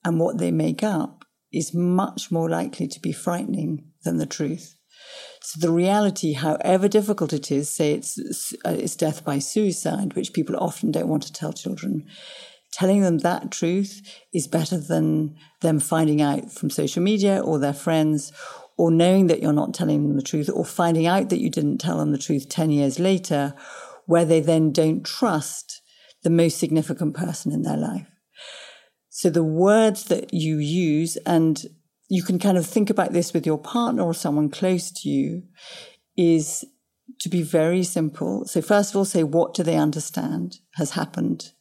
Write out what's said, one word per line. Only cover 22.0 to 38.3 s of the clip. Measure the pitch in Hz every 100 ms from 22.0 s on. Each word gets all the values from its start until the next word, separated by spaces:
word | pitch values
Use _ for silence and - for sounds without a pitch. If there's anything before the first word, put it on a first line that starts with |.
| 151
the | 143
truth | - 143 131
ten | - 160
years | 147 139 135
later, | 180 190 185 147 139 139 - - - - -
where | 170
they | 165 160
then | 156 160 156
don't | 143 160 165
trust | - - 233 160 - - - - _ _ _ _
the | 170
most | 165 165 160
significant | 156 156 151 160 156
person | - 175 165 -
in | 151
their | - 151
life. | - 190 - _ _ - - - - - _ _ _
So | - 185
the | 170
words | 160 156 190 214 220 202
that | - 180 -
you | 180 156 156
use, | 147 175 170 151 160 - -
and | 170 160 151 - _ _ _ _
you | 190
can | 175 180
kind | 202 185
of | 165
think | 226 208
about | - 175
this | 175 170
with | 165 156
your | 151
partner | - 240 233 233
or | 175
someone | 165 170 147 151
close | - 190 180 175
to | - 151
you, | 139 143 170 - _ - - - _ _ -
is | 170 165 151 - - _ _ _ - -
to | 175
be | 175
very | 156 165 160 180
simple. | 175 - 156 - 175